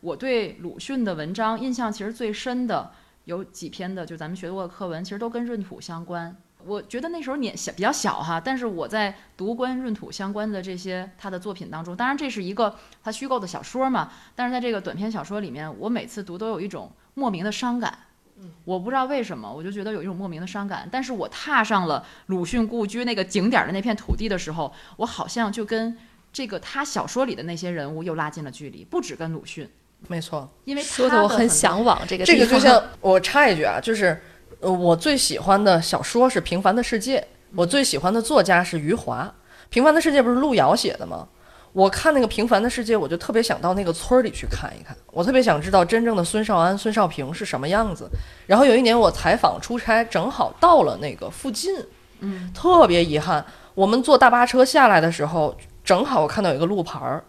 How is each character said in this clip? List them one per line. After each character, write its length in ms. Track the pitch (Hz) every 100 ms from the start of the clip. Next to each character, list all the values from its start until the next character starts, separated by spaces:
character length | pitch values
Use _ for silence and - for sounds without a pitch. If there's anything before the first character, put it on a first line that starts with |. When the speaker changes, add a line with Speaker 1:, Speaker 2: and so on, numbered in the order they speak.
Speaker 1:
我 140 | 165
对 440 | 151 262 247 196 -
鲁 180 | 175 -
迅 240 | - 269
的 120 | 220
文 180 | 170 151
章 260 | 196 220 226
印 140 | 262
象 180 | 247 233
其 140 | 220
实 80 | 208
最 180 | 226 233
深 360 | 208 262 247 247
的 240 | 170 104 _ _ _
有 180 | - 175
几 280 | 196 - 156
篇 220 | - 185
的， 100 | 190
就 100 | 160
咱 140 | 165 156
们 80 | 185
学 140 | 175
过 120 | 190
的 60 | 175
课 180 | - 185
文， 160 | 160
其 60 | 185
实 100 | 202
都 100 | 233
跟 180 | 233 240
闰 160 | 233
土 160 | 185 -
相 240 | - 165
关。 320 | 175 175 170 180 _ _ -
我 160 | 208
觉 180 | 202 233
得 80 | 330
那 140 | 339
时 80 | 262
候 60 | 285
年 200 | 233 -
小， 160 | -
比 80 | -
较 100 | 202
小 300 | 294 202 -
哈， 180 | 160 165
但 180 | 254 262
是 100 | 240
我 200 | 175 143
在 280 | 220 202 196 _ _
读 160 | 190
关 240 | 233 254 254
于 40 |
闰 120 | 254
土 180 | 208 -
相 180 | - 190
关 200 | 202 214
的 100 | 202
这 160 | 185 180
些 340 | 190 185 185 _
他 140 | 202
的 80 | 185
作 160 | 196
品 160 | 185 170
当 120 | 156
中， 140 | 165 180
当 100 | 240
然 80 |
这 140 | 285 285
是 140 | 208
一 100 | 180
个 220 | 202 220 - - _
他 80 | -
虚 160 | 220 269
构 140 | 254
的 60 | 185
小 160 | -
说 260 | - 254 262
嘛， 220 | 240 156 - - -
但 100 | 247
是 60 |
在 80 | 247
这 100 | 240
个 80 | 214
短 160 | 185
篇 160 | 160 214
小 140 | 214
说 160 | 151 208
里 100 | 190
面， 240 | 127 156 110
我 100 | 185
每 160 | 233
次 180 | 233 -
读 140 | 190 175
都 120 | 220
有 120 | 202
一 80 | 196
种 240 | 170 95 _ _
莫 160 | - 262
名 120 | 185
的 80 | 196
伤 300 | 208 247 240
感。 180 | 214 - _ _ _ _
Speaker 2:
嗯。 100 | 185 165
Speaker 1:
我 140 | - 185
不 100 | 185
知 60 |
道 120 | 262 254
为 160 | 285
什 140 | 220 151
么， 160 | 107
我 100 | 131
就 100 | 170
觉 100 | 202
得 100 | 202
有 80 | 214
一 40 |
种 100 | 175
莫 140 | 180 196
名 120 | 160
的 60 | 180
伤 200 | 202 202
感。 200 | 185 -
但 100 | 254
是 100 | 254
我 160 | 233 143
踏 360 | - - 277
上 240 | 214 208 175
了 160 | 139 - - _
鲁 180 | 185
迅 220 | 175 247 220
故 200 | 233 208
居 180 | 220
那 100 | 247
个 100 | 220
景 260 | 185 208 190
点 120 | 254
儿 40 | -
的 60 |
那 100 | 196
片 140 | 214 214
土 180 | -
地 140 | - 220
的 100 | 190
时 140 | 156
候， 200 | 160 143 - - -
我 80 |
好 220 | - - -
像 240 | 240 220
就 140 | 226
跟 320 | 214 226 226 233 _ _ _
这 140 | - 254
个 120 | 190
他 240 | - 277
小 200 | 285 - -
说 180 | 196
里 100 | 220
的 80 | -
那 140 | 160 170
些 120 | 180
人 220 | 170 143
物 100 | 156
又 120 | 175
拉 160 | 160 151
近 140 | 156
了 60 | 147
距 200 | 127 143
离， 140 | 85
不 160 | 87 349
止 160 | - 127
跟 160 | 165
鲁 120 | 160
迅。 240 | - - 131 _ _ _ -
Speaker 2:
没 140 | 170
错。 280 | 165 156 135 _
Speaker 1:
因 120 | - 285
为 60 |
他 200 | 294 -
的 60 | 254
很 20 |
多 0 |
Speaker 3:
说 80 | 302
得 40 |
我 40 | 311
很 200 | 240 233
向 360 | - 202 175
往 160 | 233 180 -
这 100 | 190
个 80 |
地 80 | 185
方。 80 | 226
Speaker 2:
这 60 | 233
个 60 |
就 80 | 262
像， 200 | 262 240 - -
我 180 | 196 185
插 300 | 185 285 285
一 80 | 170
句 80 |
啊， 160 | 151 101
就 120 | 233
是， 280 | 220 190 160 - - _ -
呃， 100 | 185
我 240 | 180 175
最 220 | 170 302 277
喜 240 | - 151
欢 220 | - 196
的 200 | 208 175
小 180 | 165 175
说 300 | - 233 254
是 80 | 233
《平 200 | - 175
凡 140 | 196 214
的 40 |
世 200 | 240 233
界》， 180 | 220 269
Speaker 1:
嗯。 40 | - _ _ 185
Speaker 2:
我 100 | 175
最 160 | 277
喜 160 | 165 139
欢 160 | 170
的 80 | 226
作 180 | 220 294
家 220 | 185 175
是 160 | 175 165
余 160 | 147
华。 300 | 226 - 120 180 - _ - -
《平 140 | -
凡 100 | 285
的 80 | 311
世 120 | 320
界》 80 | 285
不 80 | 240
是 60 | 247
路 180 | 294
遥 220 | 233 139 220
写 160 | 196
的 120 | -
吗？ 220 | 85 82 - _ - - -
我 160 | 185 190
看 260 | 196 320
那 40 | 294
个 80 | 226
《平 200 | - 226
凡 120 | 214
的 80 | 233
世 160 | 247
界》， 120 | 220 220
我 80 | 143
就 100 | 170
特 160 | -
别 100 | 220
想 180 | 233 -
到 140 | -
那 100 | 185
个 80 | 185
村 260 | 165 - 254
儿 40 |
里 80 | 220
去 160 | - -
看 220 | - - -
一 20 |
看， 140 | - - _
我 100 | -
特 80 | 180
别 100 | 262
想 200 | 233 151
知 100 | 165
道 140 | 190
真 180 | 175 226
正 140 | 233 214
的 80 |
孙 180 | 170 214
少 140 | 214 190
安、 200 | 170 196
孙 160 | 220
少 140 | 214 185
平 260 | 156 131
是 120 | 165
什 160 | 208 127
么 80 | 143
样 260 | 196 220
子。 140 | 165 - - - - -
然 120 | 202
后 60 |
有 100 | 277
一 60 | 233
年 180 | 247 233
我 120 | 202
采 260 | - 165 220
访 240 | - 90
出 180 | - 233
差， 240 | - 226
正 280 | 226 185 190
好 220 | - 170 -
到 240 | 339 320
了 140 | 160 95
那 180 | 143
个 140 | 110 -
附 220 | - 269
近， 240 | 208 349 381 - - _ -
Speaker 1:
嗯。 300 | 196 190 180
Speaker 2:
特 320 | - 339 359 247
别 180 | 175
遗 140 | 170 151
憾， 260 | 160 156 - - -
我 120 | - 196
们 160 | 233
坐 140 | 262 269
大 140 | 262
巴 160 | 240 247
车 180 | 254
下 240 | 262 302 262
来 120 | 190
的 120 | 165
时 140 | 165 147
候， 280 | 170 151 - - -
正 180 | - 185
好 180 | 277 247
我 40 | 151
看 160 | -
到 80 | 196
有 60 | 135
一 20 |
个 60 |
路 180 | 170 202
牌 160 | 165 -
儿 240 | 123 143